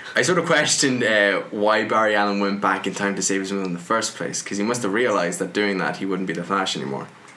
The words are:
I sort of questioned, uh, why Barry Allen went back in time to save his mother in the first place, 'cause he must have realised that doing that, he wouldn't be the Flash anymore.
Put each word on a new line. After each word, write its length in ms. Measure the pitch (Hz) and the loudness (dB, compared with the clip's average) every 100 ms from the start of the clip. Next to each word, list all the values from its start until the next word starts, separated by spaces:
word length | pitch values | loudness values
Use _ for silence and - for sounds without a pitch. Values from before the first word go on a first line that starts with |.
| - | -6
I 80 | - | 0
sort 160 | 131 175 | 2 2
of 80 | 165 | 2
questioned, 560 | 151 147 - 139 127 | 2 2 2 2 2
uh, 380 | 110 107 101 92 - | 2 4 4 2 -2
why 340 | 107 104 107 | 0 2 2
Barry 300 | 110 113 110 | 2 2 2
Allen 240 | 104 101 101 | 2 2 2
went 200 | 98 101 | 0 0
back 260 | 98 95 98 | 0 0 -2
in 80 | |
time 220 | 92 101 98 | -2 -2 0
to 60 | |
save 180 | 92 98 | 0 0
his 120 | 95 | -2
mother 140 | 98 92 | -2 -4
in 60 | |
the 40 | 87 | -4
first 340 | - 110 - - | -2 -2 -2 -4
place, 240 | - 82 | -6 -6
'cause 160 | - 98 | -6 -2
he 60 | |
must 180 | 104 120 | -2 0
have 80 | 107 | 0
realised 460 | 104 123 101 87 90 | 0 2 2 0 -2
that 120 | 87 | -2
doing 260 | - 104 98 | 0 0 0
that, 180 | 76 82 | -2 -2
he 80 | 98 | -2
wouldn't 220 | 95 95 | -2 -2
be 40 | |
the 120 | 85 | -4
Flash 320 | 85 98 92 - | -2 -2 0 -4
anymore. 320 | 69 67 - - - | -4 -6 -8 -16 -20